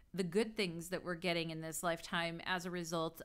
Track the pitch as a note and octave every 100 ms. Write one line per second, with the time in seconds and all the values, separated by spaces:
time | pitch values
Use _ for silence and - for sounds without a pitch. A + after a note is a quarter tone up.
0 | - F3 F3+ F#3+ A3 A3 F#3+ E3 E3+ F#3
1 | - E3+ F3+ E3+ E3 D#3+ D#3+ D#3 F3 E3
2 | - F3+ E3+ E3 - F#3 F3+ F3 E3 E3+
3 | E3 E3